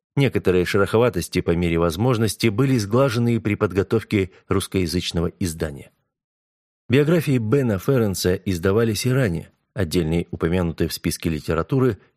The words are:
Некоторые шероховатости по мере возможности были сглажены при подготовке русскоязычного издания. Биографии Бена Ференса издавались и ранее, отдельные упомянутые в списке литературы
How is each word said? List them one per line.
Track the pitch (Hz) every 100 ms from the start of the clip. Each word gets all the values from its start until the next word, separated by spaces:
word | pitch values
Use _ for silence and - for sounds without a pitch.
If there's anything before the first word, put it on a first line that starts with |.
| _
Некоторые | 143 127 98 95 90
шероховатости | 85 98 95 110 120 90 - 92
по | 87 85
мере | 87 82
возможности | 85 80 123 113 110 - 117
были | 104 135 127
сглажены | 101 120 139 120 120 113
при | 104 101
подготовке | 104 92 92 - - 107 92 - -
русскоязычного | 98 - 95 85 87 - 85 85 -
издания. | 90 80 80 69 - _ _ _ _ _ _ _ _ _ -
Биографии | 127 151 170 147 127
Бена | 107 139 123 95
Ференса | - 131 107 87 90 95
издавались | 101 87 95 104 117 101 123
и |
ранее, | 131 113 85 - _ _
отдельные | - 85 87 80 85 -
упомянутые | 85 85 90 85 - 82
в |
списке | - 82 - 87
литературы | 76 - 80 - 135 127 98 _